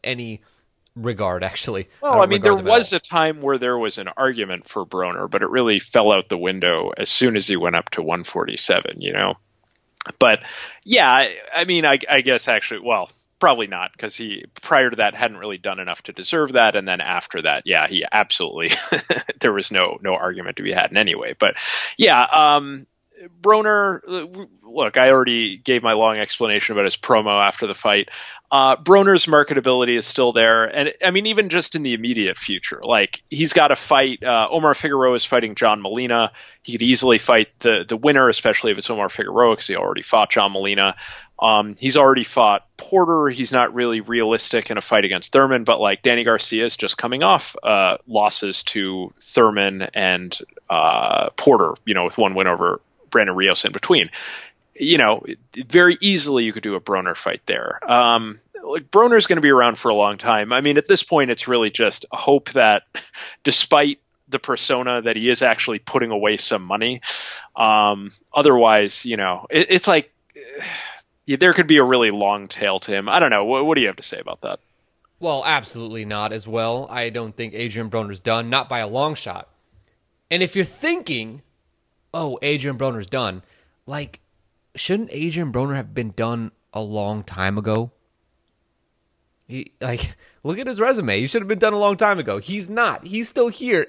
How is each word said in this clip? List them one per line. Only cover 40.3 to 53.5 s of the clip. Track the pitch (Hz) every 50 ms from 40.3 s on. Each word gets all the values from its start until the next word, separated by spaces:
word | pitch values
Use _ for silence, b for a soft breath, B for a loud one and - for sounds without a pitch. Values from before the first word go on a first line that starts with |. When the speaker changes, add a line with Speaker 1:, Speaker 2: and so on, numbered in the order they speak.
Speaker 2:
John | - 113 101 98 98
Molina. | 95 98 101 101 98 98 98 92 B B B B B B B _ -
Um, | - 110 110 104 104 107 101
he's | - 127 135 127 147
already | 139 135 135 127 117
fought | - - 131 113 107 101 101 - _ _ -
Porter. | - - 190 190 180 165 165 156 147 139
He's | 123 127 127 -
not | 131 127 123 - -
really | 120 123 120 113 113
realistic | 101 117 117 117 113 110 113 110 - - - 113 - -
in | 113 101
a |
fight | - - 117 107 98
against | 92 95 90 - - -
Thurman, | 135 135 135 131 123 110
but, | 120 113 -
like, | 107 101 101 -
Danny | - 123 120 120 117
Garcia | 117 113 107 - - 113 110 117
is | 117 - -
just | 107 98 - -
coming | - 120 127 135 165
off, | 196 190 151 - - - - -
uh, | - 107 98 95 92 - - _ 123
losses | 110 104 104 104 - - 107 98 95 - -
to | - - 107 98 95 95 92 90 - - _
Thurman | - - - 127 117 110 107 101 98 98 95 95 95 - -
and, | 110 95 92 92 90 90 90 - - - - _ - - -
uh, | 87 82 80 80 - 57 58 53 - - - -
Porter, | - - - 139 127 107 90 80 - - _
you | 110 101
know, | 92 87
with | 87 - -
one | 110 95 95
win | 95 95 92
over | 87 90 90 87 92 92 - _ _ _ _ _
Brandon | - 113 104 95 92
Rios | 92 95 98